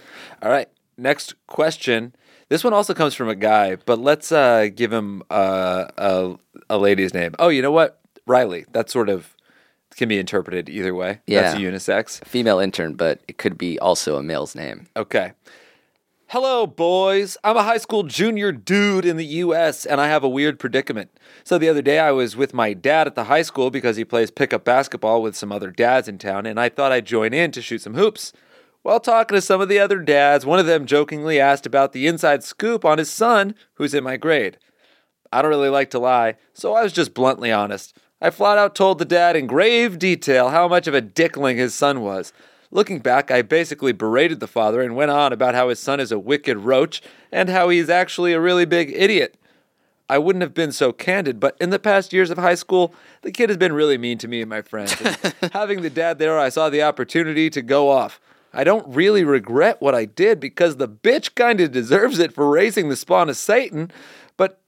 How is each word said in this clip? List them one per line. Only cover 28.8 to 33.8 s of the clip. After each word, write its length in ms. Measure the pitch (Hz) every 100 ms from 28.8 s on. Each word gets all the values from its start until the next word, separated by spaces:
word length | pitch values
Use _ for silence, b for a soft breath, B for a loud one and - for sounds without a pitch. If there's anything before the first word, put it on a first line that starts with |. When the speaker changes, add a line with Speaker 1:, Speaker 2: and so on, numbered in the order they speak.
Speaker 1:
While 180 | - 226
talking 360 | 240 226 226 202
to 40 |
some 200 | - 190
of 80 | 196
the 100 | 202
other 200 | 202 196
dads, 440 | 151 143 143 143
one 140 | 131 180
of 80 | 165
them 180 | 160 127
jokingly 540 | 143 147 151 156 151
asked 240 | 139 139 131
about 260 | 139 139
the 140 | 127 147
inside 340 | 165 160 143
scoop 420 | - - 220 233
on 140 | 165 156
his 120 | 151
son, 440 | - 226 220 196 214 b
who's 200 | -